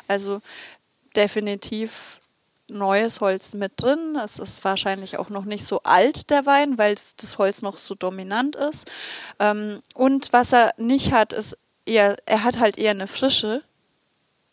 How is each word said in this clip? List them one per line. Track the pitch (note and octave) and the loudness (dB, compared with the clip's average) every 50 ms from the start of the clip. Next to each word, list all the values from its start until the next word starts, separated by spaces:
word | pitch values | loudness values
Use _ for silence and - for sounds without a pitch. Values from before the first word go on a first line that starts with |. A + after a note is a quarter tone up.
| - - | -4 -4
Also | G3+ G3 G3 G3 G3+ G#3 - - - - - - - _ _ _ _ _ _ _ - | -4 -2 -2 -4 -6 -8 -10 -16 -20 -20 -20 -20 -20 _ _ _ _ _ _ _ 0
definitiv | G#3+ G#3 G3+ - G#3+ G#3 G3+ G3+ G3 - - A3 A3 A3 A3 - - - - - - _ _ _ _ _ _ _ _ _ - | 2 2 2 0 -2 -4 -4 -6 -6 -6 -8 -6 -6 -6 -6 -8 -10 -12 -14 -16 -20 _ _ _ _ _ _ _ _ _ -14
neues | G#3 G3+ G3 G3 G3 G#3 A3+ A3+ - - | -8 -4 0 2 2 2 2 0 0 0
Holz | G#3 F#3+ F#3+ F#3+ - - - | 0 0 0 -2 -4 -8 -8
mit | G3+ G3+ G3 - | -6 -8 -8 -6
drin. | - A#3 B3+ D4 E4 E4 D#4 D4+ C4+ | -2 0 0 0 0 -2 -4 -4 -4
Es | G#3+ - - - | -6 -6 -8 -8
ist | G3+ - - - - | -6 -6 -6 -4 -2
wahrscheinlich | F#3+ G3 F#3+ - G3 G3 G3 F#3+ - - - | -2 -2 0 -2 -2 -4 -4 -8 -10 -8 -8
auch | F3+ - | -8 -6
noch | G#3 G3 G3 | -8 -8 -8
nicht | G#3 G#3 G3+ - | -8 -8 -6 -4
so | - G3+ - - | -2 -4 -2 2
alt, | - - F3+ A3 C#4+ - - - - | 4 6 6 6 4 2 0 0 2
der | D4 C#4+ C4+ | 0 2 4
Wein, | C#4+ C#4 C#4 D4 C#4+ B3+ A3 | 4 4 4 4 2 2 2
weil | G#3 G#3 G#3 | 2 2 0
das, | - - - - | -2 -6 -12 -10
das | - - - - - | -8 -6 -6 -2 0
Holz | G3 G3 G3+ - | 0 0 0 -2
noch | G#3+ G3 G3 - | -6 -8 -6 -6
so | - - G3 | -8 -8 -6
dominant | - F#3 F#3 F#3+ F#3+ F#3 F#3+ G3+ A#3 C4 D4 D4 | -6 -6 -6 -6 -6 -8 -4 -2 -2 -2 -2 -2
ist. | - C#4+ D4+ D4+ - - - - - - - - - - - - - | -2 -4 -4 -4 -6 -12 -12 -14 -16 -14 -14 -14 -14 -16 -10 -4 0
Ähm, | G#3 G#3 G#3 G#3+ G#3+ G#3+ G3+ F3 - _ - | 0 2 0 0 -4 -8 -8 -10 -14 _ -2
und | - C4 C4 C#4 C4 - - | 2 2 2 2 2 2 4
was | B3+ A#3+ A#3+ - | 4 4 6 6
er | C4 A#3+ A3+ - - - | 6 6 6 6 2 0
nicht | A3+ A#3 C4+ C4+ - - | 0 0 2 2 2 2
hat, | C4 A3+ G#3+ - | 4 4 2 2
ist | - - A3 - - _ _ _ _ _ - | 0 -6 -6 -6 -8 _ _ _ _ _ -4
eher, | - A3+ G#3+ G3+ G3+ G3+ - - | 0 4 4 4 4 2 -2 -2
er | - G#3+ G#3+ G#3+ | 0 0 2 2
hat | B3 A#3 A#3 | 0 0 2
halt | A#3 G#3 - - | 2 2 2 2
eher | G#3+ G#3+ | 0 0
eine | G3+ G3 F#3+ - | 0 0 -4 -8
Frische | - - C4 C4+ C4 - A3 G#3+ A3+ D4 - _ _ _ _ _ _ _ _ _ _ _ _ _ _ _ _ _ | -4 0 2 2 2 2 0 0 -4 -6 -8 _ _ _ _ _ _ _ _ _ _ _ _ _ _ _ _ _